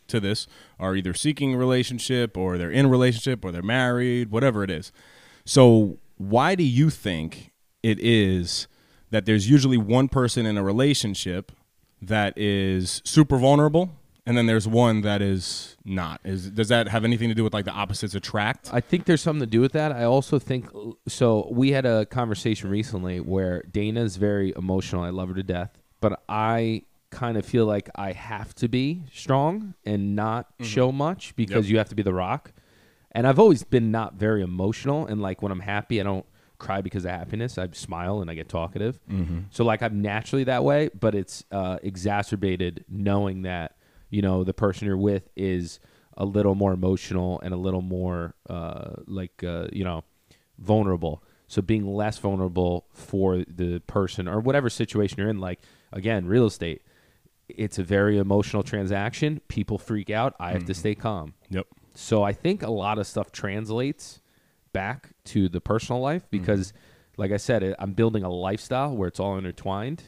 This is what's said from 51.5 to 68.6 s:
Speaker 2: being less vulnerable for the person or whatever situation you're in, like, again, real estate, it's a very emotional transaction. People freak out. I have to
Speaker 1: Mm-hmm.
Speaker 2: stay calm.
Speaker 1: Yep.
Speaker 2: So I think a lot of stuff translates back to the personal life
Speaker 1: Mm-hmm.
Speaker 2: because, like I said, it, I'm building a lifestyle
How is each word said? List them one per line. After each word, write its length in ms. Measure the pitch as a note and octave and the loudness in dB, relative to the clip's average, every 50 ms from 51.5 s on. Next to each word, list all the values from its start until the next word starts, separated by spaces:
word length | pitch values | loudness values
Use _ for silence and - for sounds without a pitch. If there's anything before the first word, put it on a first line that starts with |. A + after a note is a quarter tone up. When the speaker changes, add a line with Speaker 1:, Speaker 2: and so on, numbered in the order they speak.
| - - | -4 -4
Speaker 2:
being 260 | G2 F2 A2 A2 G2+ G2 G2 | 0 0 0 0 0 -2 -4
less 220 | G#2 G#2+ A2 G#2+ - | -2 -2 -4 -4 -4
vulnerable 680 | - G2+ G2 F#2+ F#2 F#2 F2 F#2 F2+ F2 F2 F2 - _ _ | -2 -2 0 0 -2 -2 0 0 2 2 0 -2 -6 _ _
for 460 | - - - - G2 F#2+ F#2+ F#2 F2+ | -20 -12 -4 -2 0 2 2 2 0
the 400 | F2+ - E2+ F2 F2+ F2 F2 F2 - - | -2 -6 -6 -4 -4 -2 -2 -4 -8 -4
person 400 | - G#2 G2 F2+ - - F#2 F2 | 0 0 0 0 -2 -6 -6 -4
or 120 | F2+ G#2+ | -2 -2
whatever 300 | A2 B2+ C3+ C#3+ C3+ A#2 | 0 2 2 2 0 0
situation 500 | - - A#2 - - G#2 G#2 G2 - - | -2 -2 -4 -2 0 0 0 0 -2 -2
you're 100 | G2 G#2+ | -2 -2
in, 100 | A2 G2 | -2 -4
like, 200 | F#2+ F2+ F2+ - _ _ _ _ _ _ | -6 -8 -10 -12 _ _ _ _ _ _
again, 340 | - G2 F#2+ A2 A2+ G2+ F2+ F2 | -12 -6 -4 -2 -2 -2 0 2
real 180 | G2+ B2+ A#2+ | 4 4 4
estate, 360 | G#2+ - - E2+ E2+ D#2 - _ _ _ _ _ _ _ _ _ _ _ _ _ _ | 4 2 -2 -6 -8 -8 -10 _ _ _ _ _ _ _ _ _ _ _ _ _ _
it's 280 | - - A2 G2+ - - | -8 -6 -6 -6 -4 -6
a 40 | F#2 | -4
very 340 | E2 G2+ G2 G2+ G#2 G#2 G2+ | 0 2 4 4 4 4 2
emotional 460 | G2 G2 G2 G#2 G2+ - - G#2 G2 | 2 4 2 2 2 2 -2 -4 -4
transaction. 800 | - - G#2 G2 F#2+ G2+ G2 G2+ A#2 A2 - D#3 D3+ D#3 C#3+ - _ | -2 -4 -4 -2 -2 -2 -2 -4 -4 -4 -4 -4 -4 -4 -6 -10 _
People 300 | - - G2 - G#2+ F#2+ | -6 -6 -4 -4 -4 -6
freak 320 | - - A2+ G#2 F#2+ - | -4 -6 -6 -6 -4 -4
out. 260 | G#2 G#2+ A#2+ C3+ - - | -4 -2 -2 -2 -4 -6
I 120 | F2+ F2 | -8 -6
have 140 | F2+ F2 F2 | -4 -4 -4
to 60 | F2 F#2+ | -4 -8
Speaker 1:
Mm-hmm. 60 | E2+ | -4
Speaker 2:
stay 160 | E2 G#2+ G#2 | -2 -4 -4
calm. 380 | - - A#2 G#2+ F2+ D#2 D2+ - _ _ _ | -2 -4 -4 -4 -4 -8 -12 -14 _ _ _
Speaker 1:
Yep. 180 | F#2 F#2 - - _ _ _ _ _ | -8 -8 -8 -8 _ _ _ _ _
Speaker 2:
So 300 | - - - A2+ G#2+ G2+ | -20 -4 0 2 2 4
I 80 | G2+ | 2
think 320 | G2+ - - E3+ G3 G3+ - | 0 -2 -2 -2 -2 -2 -4
a 60 | G#2+ | -6
lot 260 | A#2 G2+ F#2+ G2+ G#2+ G#2+ | -6 -4 -2 -2 -2 -2
of 60 | G2 - | -4 -4
stuff 240 | - A2+ F#2+ - | -4 -6 -6 -6
translates 920 | - - - G#2 G2 G#2+ A2 G#2 A2 A#2 B2+ C#3 D#3+ - - - - - _ _ _ _ _ _ _ _ _ _ | -8 -10 -8 -6 -6 -6 -6 -6 -4 -4 -2 -4 -6 -8 -12 -20 -20 -20 _ _ _ _ _ _ _ _ _ _
back 400 | _ F#2+ F#2+ G2+ B2 C3+ - - _ _ _ | _ -6 -6 -6 -8 -10 -12 -20 _ _ _
to 240 | - - G#2+ G2 F#2 | -4 0 0 2 2
the 100 | E2+ F2+ | 0 -4
personal 400 | - - G#2 A2+ - - B2+ B2 | -2 -2 -2 -2 -2 -2 -4 -2
life 220 | B2+ C#3 D#3 F3+ - | -2 -2 -4 -4 -6
Speaker 1:
Mm-hmm. 140 | _ - G2+ | _ -6 -4
Speaker 2:
because, 340 | F2+ F2+ G#2 G2+ F#2+ G2 - - _ _ _ _ _ _ _ - | -2 0 0 0 -2 -4 -10 -18 _ _ _ _ _ _ _ -8
like 140 | G#2+ F#2+ | -4 -4
I 60 | G#2 G2+ | -4 -4
said, 260 | - - B2 A2 F#2+ | -2 -2 -2 0 0
it, 120 | F#2+ F#2+ - | -2 -4 -6
I'm 120 | G2 G2 | -8 -6
building 320 | F#2+ G2+ A2+ A2+ A2 A2 F#2+ | 0 2 2 2 2 0 -4
a 60 | F2+ | -4
lifestyle 640 | F2+ F2+ F2+ F#2+ G#2 G#2+ | -6 -4 -4 -4 -4 -4